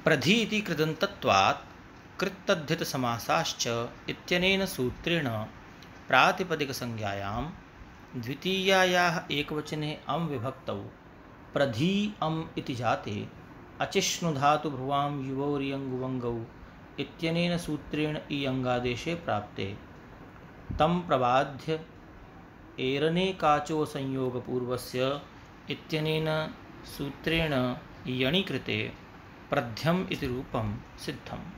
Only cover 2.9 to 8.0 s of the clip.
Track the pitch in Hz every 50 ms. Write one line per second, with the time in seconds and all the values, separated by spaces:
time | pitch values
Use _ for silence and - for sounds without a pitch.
2.9 | - 139 127 120 117 110 - - 147 165 160 - - - - 120 117 117 117 120
3.9 | - - - - 147 - - - 180 175 180 190 196 190 190 185 - - 127 123
4.9 | 117 - - 165 170 170 151 127 113 107 107 - - - - - - - - -
5.9 | - - - - - 127 139 175 196 - 190 175 165 147 147 135 131 - 127 120
6.9 | 117 110 107 101 98 101 98 98 104 117 135 156 202 - - - - - - -
7.9 | - -